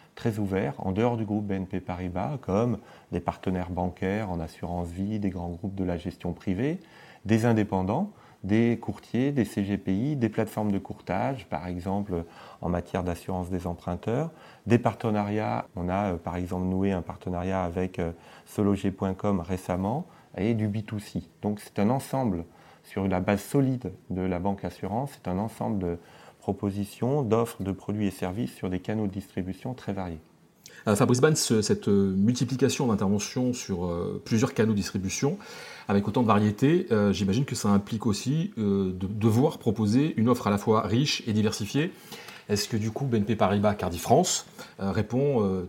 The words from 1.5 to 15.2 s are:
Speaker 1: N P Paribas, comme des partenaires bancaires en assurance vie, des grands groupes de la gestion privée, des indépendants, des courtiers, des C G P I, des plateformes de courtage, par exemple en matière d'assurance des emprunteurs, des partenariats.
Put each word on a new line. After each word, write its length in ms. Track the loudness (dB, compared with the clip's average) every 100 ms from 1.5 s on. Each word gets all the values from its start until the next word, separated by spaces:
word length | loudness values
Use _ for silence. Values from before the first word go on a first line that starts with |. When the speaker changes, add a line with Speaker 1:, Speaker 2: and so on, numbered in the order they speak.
Speaker 1:
N 160 | -4 -4
P 120 | -6
Paribas, 600 | -6 -6 -4 -4 -4 -6
comme 380 | 0 2 2 -2 -8 -20 -6
des 80 | -4
partenaires 500 | -4 -4 -4 -2 -4
bancaires 640 | -2 -4 -2 -2 -2 -4
en 80 | -6
assurance 500 | -6 -8 -6 -4 -6
vie, 300 | -4 -4 -2
des 100 | -2
grands 220 | -2 -6
groupes 240 | -6 -6 -4
de 80 |
la 120 | -2 -2
gestion 380 | -6 -6 -6
privée, 460 | -4 -4 -2 -2 -4 -10 -20 -20 -8 2
des 200 | 4 6
indépendants, 640 | 4 2 0 0 0 -2 -8 -20 -10
des 360 | 0 4 4 2
courtiers, 500 | -4 -10 -4 0 2
des 140 | 2 0
C 180 | 0
G 140 | 0 0
P 160 | 0
I, 220 | 0 0 0
des 140 | 0
plateformes 420 | 0 -2 0 0
de 80 | 0
courtage, 640 | -4 -12 -4 -2 -2 -4 -6
par 220 | -6 -4
exemple 560 | -6 -2 -2 -2 -4 -4 -12 -20 -8
en 80 | -2
matière 340 | -2 -2 -2
d'assurance 480 | -2 -4 -4 -6 -4
des 160 | -4 -4
emprunteurs, 640 | -6 -6 -6 -2 -2 -4 -8 -20 -8 2
des 140 | 4
partenariats. 880 | 4 0 0 0